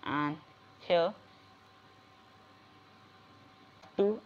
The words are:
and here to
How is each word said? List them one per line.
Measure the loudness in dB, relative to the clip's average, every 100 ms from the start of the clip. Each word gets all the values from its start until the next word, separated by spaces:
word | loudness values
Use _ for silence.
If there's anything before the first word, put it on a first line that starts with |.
and | -4 -2 -2 -4 -12 -20 -20 -20
here | 0 2 2 -4 -20 -20 -20 -20 -20 -20 -20 -20 -20 -20 -20 -20 -20 -20 -20 -20 -20 -20 -20 -20 -20 -20 -20 -20 -20 -20 -12 0
to | 0 0